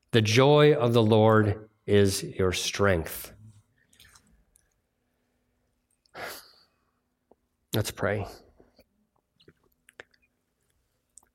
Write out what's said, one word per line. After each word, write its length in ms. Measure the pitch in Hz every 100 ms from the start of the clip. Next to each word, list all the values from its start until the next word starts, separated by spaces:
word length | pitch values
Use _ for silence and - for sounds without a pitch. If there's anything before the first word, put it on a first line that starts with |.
| _
the 100 | 117
joy 520 | 107 117 135 147 147
of 200 | 143 120
the 100 | 117
Lord 640 | 110 110 110 107 104 95 - _ -
is 380 | 101 98 95
your 280 | 82 - 95
strength." 800 | 90 - - 101 87 80 - - - - _ _ _ _ _ _ _ _ _ _ _ _ _ _ _ _ _ _ _ _ _ _ _ _ _ _ - - - - _ _ _ _ _ _ _ _ _ _ _ _
Let's 180 | 110 -
pray. 360 | - 98 104 95 - _ _ _ _ _ _ _ _ _ _ _ _ _ _ _ - - _ _ _ _ _ _ _ _ _ _ _ _